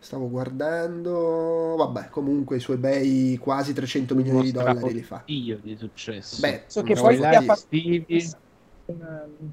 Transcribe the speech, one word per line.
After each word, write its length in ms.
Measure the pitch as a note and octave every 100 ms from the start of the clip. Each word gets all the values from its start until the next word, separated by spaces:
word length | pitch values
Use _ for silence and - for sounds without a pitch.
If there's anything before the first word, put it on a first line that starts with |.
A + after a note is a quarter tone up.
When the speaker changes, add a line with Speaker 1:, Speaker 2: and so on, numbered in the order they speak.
Speaker 1:
stavo 280 | - C#3 B2
guardando, 1500 | B2 B2+ C3 D3+ E3 E3+ E3+ E3+ F3 E3 E3 E3 E3 E3 D#3+
vabbè, 320 | C#3 A2+ G2
comunque 460 | - C#3 C#3+ C3+ C3
i 40 |
suoi 180 | B2 B2+
bei 580 | C3+ C#3 C3+ C3 C3 B2+
quasi 320 | - C3+ C#3
trecento 420 | B2 C3 C#3+ B2+
milioni 360 | C3 C3 C3 C3
di 60 | B2+
Speaker 2:
Uno 60 |
Speaker 1:
dollari 280 | B2 B2 B2
li 80 | A2+
fa. 160 | - -
Speaker 2:
strapotilio 420 | - D3 A#2+ G#2+
di 140 | G#2 G#2+
successo. 600 | A2 - - G#2 - -
Speaker 1:
Beh, 220 | A2+ G#2+ -
Speaker 3:
So 160 | G#3+
che 120 | G3+
Speaker 1:
non 80 | G3
Speaker 3:
poi 140 | B2 C3+
Speaker 1:
so. 60 |
Speaker 3:
si 60 | D3
è 140 | -
fatto 160 | A#2+ A2
Speaker 2:
Stevie. 720 | - D#3 E3+ E3+ E3 E3+ E3+ D3+ _ _ _ - -
Speaker 3:
con, 340 | E3+ E3 D#3 D3+ D3+ D#3